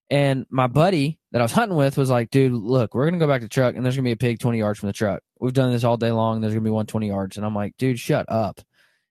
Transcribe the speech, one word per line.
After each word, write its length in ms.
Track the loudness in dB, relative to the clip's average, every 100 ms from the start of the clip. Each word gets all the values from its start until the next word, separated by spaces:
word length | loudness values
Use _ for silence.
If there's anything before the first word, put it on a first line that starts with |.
| -2
And 360 | 0 2 0 -2
my 180 | 0 2
buddy 520 | 4 4 2 0 -4 _
that 100 | 0
I 20 |
was 80 | 2
hunting 240 | 2 0 2
with 220 | 2 2
was 120 | 2
like, 200 | 0 2
"Dude, 240 | 2 2
look, 400 | 0 0 0 0
we're 120 | 0 0
gonna 120 | 2
go 100 | 0
back 140 | 0
to 40 | -2
the 40 |
truck, 260 | 0 0 0
and 80 |
there's 120 | -2 0
gonna 100 | -2
be 60 |
a 60 | 0
pig 220 | -2 0
twenty 200 | -2 0
yards 200 | -2 -2
from 80 | -6
the 60 |
truck. 280 | -2 -2 -2 -10 -6
We've 140 | -2
done 180 | 2 2
this 120 | 2
all 140 | 0 2
day 140 | 0
long. 280 | 0 0 0
There's 140 | -2
gonna 100 | 0
be 60 | 0
one 160 | 0 -2
twenty 220 | -4 -2
yards." 280 | -4 -6 -6
And 100 | -6
I'm 100 | -4
like, 200 | -6 -2
"Dude, 220 | -2 -2
shut 260 | -2 -2 -2
up." 320 | -2 -4 -8 -20 _ _ _ _